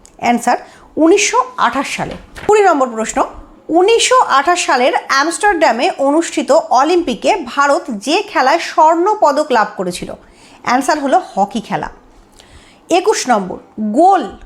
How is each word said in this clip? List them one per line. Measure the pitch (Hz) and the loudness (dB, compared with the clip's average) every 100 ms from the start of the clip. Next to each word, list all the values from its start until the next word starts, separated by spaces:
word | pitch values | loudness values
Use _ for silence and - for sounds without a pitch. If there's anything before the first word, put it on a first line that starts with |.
| - - | -20 -6
অ্যান্সার, | 226 240 240 320 - - - - | -2 0 0 -4 -6 -20 -12 0
উনিশশো | 320 392 - 453 - - 233 | 4 4 2 0 -2 -2 -2
আঠাশ | 254 277 - | -2 -6 -8
সালে। | 165 - - - - | -8 -10 -16 -10 0
কুড়ি | 427 392 | 4 4
নম্বর | 311 254 226 | 2 0 -2
প্রশ্ন, | 220 - - - - - - 320 | -4 -2 -4 -6 -20 -20 -2 2
উনিশশো | 381 466 - 508 - 262 | 4 2 4 2 4 2
আঠাশ | 285 349 - | 2 -2 0
সালের | 277 254 381 - 269 | 0 0 0 -2 -2
আমস্টারডামে | 302 330 415 359 302 233 320 - 277 | -2 0 0 2 2 2 -2 0 0
অনুষ্ঠিত | 294 339 - - 311 311 240 | 0 -2 -4 0 0 2 0
অলিম্পিকে | 294 349 330 220 262 370 240 | 2 2 0 -2 -2 -2 -2
ভারত | - 285 302 349 208 254 | -2 0 0 -2 -10 -2
যে | 349 415 | -4 -2
খেলায় | 330 262 330 - | -2 0 0 -2
স্বর্ণ | - 320 330 370 427 | 2 4 4 0 2
পদক | 320 285 302 233 | 2 0 0 0
লাভ | 202 - | 0 -4
করেছিল? | 180 175 - - _ _ - - - | -8 -8 -12 -14 _ _ -20 -14 -4
অ্যান্সার | 247 269 302 | -2 0 -2
হলো | 277 339 359 | 0 0 0
হকি | - 807 233 - | -4 -2 -4 -6
খেলা। | 170 - - _ _ _ _ - - - _ _ | -8 -8 -14 _ _ _ _ -20 -20 -20 _ _
একুশ | 339 370 427 - | 0 0 -2 0
নম্বর, | 220 180 - - - 214 220 | 0 -2 -12 -14 -8 -4 2
গোল | 349 392 208 - | 4 4 0 -12